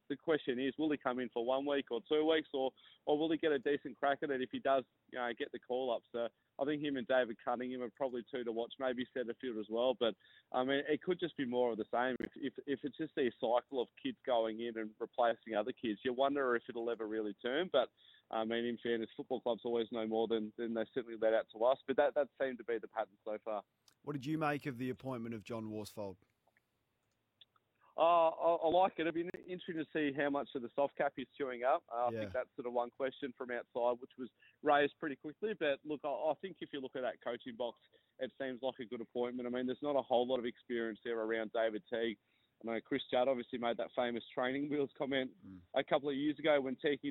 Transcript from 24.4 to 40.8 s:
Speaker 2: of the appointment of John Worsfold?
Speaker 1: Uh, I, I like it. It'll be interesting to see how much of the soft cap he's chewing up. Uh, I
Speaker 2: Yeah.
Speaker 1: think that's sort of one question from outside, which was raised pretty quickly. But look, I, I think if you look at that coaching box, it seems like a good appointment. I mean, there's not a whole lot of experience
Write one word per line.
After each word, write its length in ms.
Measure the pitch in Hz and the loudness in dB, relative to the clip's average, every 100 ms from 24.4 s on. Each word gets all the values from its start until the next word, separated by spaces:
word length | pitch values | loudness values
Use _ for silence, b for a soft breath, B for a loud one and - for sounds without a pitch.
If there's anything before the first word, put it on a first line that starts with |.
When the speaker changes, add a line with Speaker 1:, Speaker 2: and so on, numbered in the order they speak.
| 151 147 151 | 0 -2 -4
Speaker 2:
of 100 | 120 | -6
the 140 | 127 | -6
appointment 440 | 123 131 127 117 | -6 -6 -6 -6
of 100 | 117 | -8
John 260 | 101 117 110 | -8 -8 -6
Worsfold? 460 | 107 104 - 101 92 _ _ _ _ _ _ _ _ _ _ _ _ - _ _ _ b - | -8 -8 -8 -8 -10 _ _ _ _ _ _ _ _ _ _ _ _ -20 _ _ _ b 2
Speaker 1:
Uh, 320 | 165 170 165 | 6 6 6
I, 280 | - 160 170 | 4 2 4
I 40 | 160 | 4
like 240 | 175 190 - | 4 4 2
it. 80 | 165 | -2
It'll 60 | |
be 160 | 160 175 - - | -2 -4 -8 -10
interesting 280 | 180 - 160 | -10 -6 -6
to 100 | 151 | -4
see 180 | 160 147 135 | 0 0 0
how 120 | 143 | 0
much 220 | 139 151 | 0 -4
of 80 | 147 | -6
the 60 | 117 - | -6 -2
soft 200 | 143 - | -2 0
cap 160 | 143 - | -2 -2
he's 100 | 123 - | -10 -6
chewing 240 | 139 120 | -6 -2
up. 180 | 123 165 - | 0 0 0
Uh, 180 | 117 120 | -2 0
I 20 | |
Speaker 2:
Yeah. 80 | 113 | 0
Speaker 1:
think 120 | 104 | -4
that's 200 | 127 127 | -4 -6
sort 120 | - 123 | -8 -4
of 80 | |
one 160 | 120 120 - | -2 -2 -4
question 360 | 131 - 139 - | -6 -4 -10 -8
from 140 | 123 | -8
outside, 460 | 120 - 127 120 120 | -6 -6 -2 0 0
which 120 | 131 - | -6 -12
was 100 | 127 - b b | -12 -12 b b
raised 300 | 147 147 143 - | 2 4 4 0
pretty 160 | 156 135 | -8 -8
quickly. 380 | 151 143 214 208 | -10 -6 -6 -2
But 200 | 151 139 | 0 -2
look, 160 | 151 147 | -4 -6
I, 40 | 147 | -4
I 260 | 123 156 139 | -2 0 -2
think 140 | 196 170 | -4 -10
if 80 | 160 | -10
you 80 | 147 | -8
look 160 | 127 135 | -8 -4
at 60 | |
that 220 | 123 90 | -4 -4
coaching 320 | 127 120 131 113 | -6 -6 -8 -6
box, 220 | 120 - _ b b - | -6 -6 _ b b -8
it 100 | 131 - | -8 -6
seems 200 | 135 123 | -6 -4
like 120 | 131 123 | -4 -4
a 40 | |
good 160 | 110 120 | -6 -8
appointment. 480 | 113 123 123 123 123 | -6 -2 -2 -2 -4
I 20 | |
mean, 160 | 123 127 | -2 -2
there's 160 | 123 | -2
not 140 | 147 139 | 0 0
a 60 | |
whole 260 | 120 120 123 | 2 2 4
lot 100 | 127 | 0
of 60 | |
experience 560 | 120 - - 120 | -2 -6 -4 -2